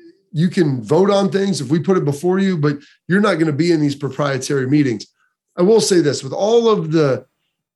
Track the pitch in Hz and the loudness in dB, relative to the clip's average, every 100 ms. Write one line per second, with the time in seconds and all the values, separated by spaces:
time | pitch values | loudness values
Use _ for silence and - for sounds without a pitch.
0 | - - _ 156 180 196 151 127 107 160 | -20 -20 _ -2 -2 0 0 -2 -2 0
1 | 196 202 196 190 196 147 123 165 190 190 | 2 2 2 0 -2 -4 -2 -2 0 0
2 | 143 143 180 190 190 175 147 147 - _ | 0 -2 -2 0 0 0 -2 -4 -10 _
3 | - 190 208 160 160 143 175 160 147 139 | -2 0 2 0 0 0 0 2 0 -2
4 | 139 143 143 135 131 139 127 147 131 107 | -8 -4 -4 -4 -4 -4 0 0 0 -2
5 | - _ _ _ _ - 185 220 214 180 | -10 _ _ _ _ -2 2 2 4 2
6 | 143 123 135 - 202 233 226 208 160 160 | 2 -2 -6 -4 0 2 2 0 0 0
7 | 143 123 - _ _ _ _ | 0 -2 -6 _ _ _ _